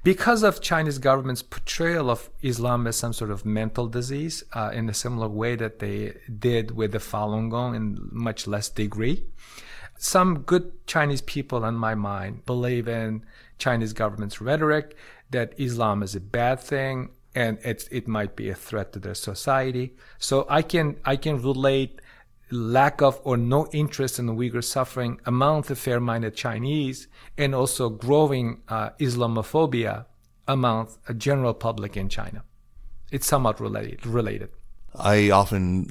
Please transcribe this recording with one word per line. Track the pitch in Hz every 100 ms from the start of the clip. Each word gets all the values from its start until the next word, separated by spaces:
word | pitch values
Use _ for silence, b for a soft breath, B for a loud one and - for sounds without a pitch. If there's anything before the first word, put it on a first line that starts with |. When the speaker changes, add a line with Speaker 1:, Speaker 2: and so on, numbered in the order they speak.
Speaker 1:
because | 180 185 233 233
of | 208 -
Chinese | - 165 156 135
government's | 135 135 131 123
portrayal | - - - - 165 170 127
of | 117 - -
Islam | 131 117 120 120 117
as | -
some | 120
sort | 110 107
of | 98 104
mental | 107 110 123 120
disease, | 120 123 139 160 156 -
uh, | 113 107
in | 117 113
a |
similar | 104 123 120 110
way | 107 117 120
that | 113 -
they | 104 101 104 - - 107
did | 123 117 107
with | 113 107
the | 104
Falun | - 107 107 107 113
Gong | 117 123 117
in | 107 101 -
much | 113 117 107 -
less | 104 101
degree, | - 104 98 113 - - B B B B B B -
some | - 185 185 156
good | 127 180 175 - -
Chinese | 165 147 135
people | - 147 135 123 113
in | 117
my | 110 107
mind | 101 98 95 113 -
believe | 123 123 123 117
in | 117 113 110 - B B B
Chinese | 131 117 110
government's | 110 107 107 101 -
rhetoric | 113 151 156 151 147 - B B B
that | 127 117 -
Islam | 131 117 110 101
is | 98 98
a |
bad | 98 120 120 131
thing | - 139 135 131 131 - - 127
and | 113 107
it's, | 123 110 -
it | 127 113
might | 110 101 -
be | 107
a | 92
threat | - 110 95
to | 101
their | 95
society. | 92 - 98 - 135 131 123 127 B B B
So | - 135 -
I | 147
can, | 160 170 156 -
I | - 135
can | 156 139
relate | 127 131 135 135 131 - B B B _ -
lack | 123 113 127 143 -
of | 139 131
or | 139 120
no | 117 139 156
interest | 151 147 - 131 -
in | 120
the |
Uyghur | 113 123 120
suffering | 120 135 127 131 120 - -
among | 123 139 156
the | - 127
fair-minded | - 120 120 117 110 -
Chinese | 123 113 127 151 135 127 - B B -
and | 143
also | 135 131 - 120
growing, | 107 120 147 151 131 117 - -
uh, | 113 107 -
Islamophobia | 139 120 117 113 107 151 160 123 110 104 - - _ _ -
among | 135 123 110 110 - -
a |
general | 117 139 139 123
public | 113 117 110 101 104
in | 95
China. | - - - - _ _ - - - -
It's | 139 -
somewhat | 143 120 107
related, | 107 104 110 - 120
related. | 120 104 104 - - - - - -
Speaker 2:
I | - 104 104
often | 98 98 101 92 92 -